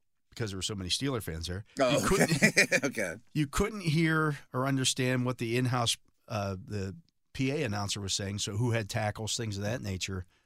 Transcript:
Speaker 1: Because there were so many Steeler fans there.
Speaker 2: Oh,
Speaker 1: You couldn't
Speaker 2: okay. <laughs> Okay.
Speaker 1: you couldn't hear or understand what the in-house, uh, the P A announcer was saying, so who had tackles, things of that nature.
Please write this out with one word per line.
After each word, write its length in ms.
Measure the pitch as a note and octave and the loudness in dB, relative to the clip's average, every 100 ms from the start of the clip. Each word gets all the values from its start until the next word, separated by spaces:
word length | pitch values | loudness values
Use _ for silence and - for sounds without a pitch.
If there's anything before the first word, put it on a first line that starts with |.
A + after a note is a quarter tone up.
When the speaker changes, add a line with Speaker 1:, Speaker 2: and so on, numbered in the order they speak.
| _ _ _ | _ _ _
Speaker 1:
Because 200 | - A2+ | -8 -6
there 60 | F#2+ | -4
were 60 | |
so 120 | - G2+ | -4 -4
many 140 | F#2 | -4
Steeler 320 | - C#3 B2 | -2 -2 -2
fans 260 | F2+ D#2+ E2 | -4 -6 -6
there. 160 | F2+ - - | -8 -8 2
Speaker 2:
Oh, 120 | B2+ C#3+ | 2 4
Speaker 1:
You 80 | - | 4
couldn't 360 | F#3+ - D#3 | 4 4 6
Speaker 2:
okay. 240 | G3+ - F#3+ F3+ | 6 6 4 2
<laughs> 80 | |
Okay. 300 | C#3+ A2+ F#2+ E2 - | 0 -2 -4 -6 -6
Speaker 1:
you 120 | D3+ D3 | -2 0
couldn't 340 | - G3+ A3 | 0 0 0
hear 540 | E3+ D3+ D#3+ D#3+ D#3 C#3+ - | 0 4 4 4 2 -2 -6
or 140 | B2+ C3+ | -2 2
understand 600 | C3+ C3 - B2+ B2+ B2 | 2 2 2 2 2 0
what 120 | B2 | -2
the 200 | A#2 A#2+ | 0 2
in-house, 380 | B2+ B2 A#2 - _ _ - | 2 2 2 -2 _ _ -6
uh, 280 | A2+ G2 F#2+ - | -4 -2 -4 -6
the 280 | G#2 F#2+ E2+ - _ _ | -6 -6 -8 -16 _ _
P 180 | - C3 | -2 -2
A 120 | D3 | 0
announcer 380 | C3 G#2 G2+ - | -2 -2 -2 -4
was 120 | G2 | -4
saying, 260 | - G2 G2+ | -4 -4 -4
so 140 | - G#2 | -4 0
who 140 | B2 | 2
had 180 | A2+ G#2 | 2 0
tackles, 480 | A2+ G#2+ G#2 G#2+ - | -2 -2 -2 -4 -4
things 200 | A2+ G2 | -4 -4
of 60 | |
that 180 | G#2 B2+ | -4 -4
nature. 440 | A2+ F#2+ - F#2+ F2+ _ | -4 -4 -4 -6 -8 _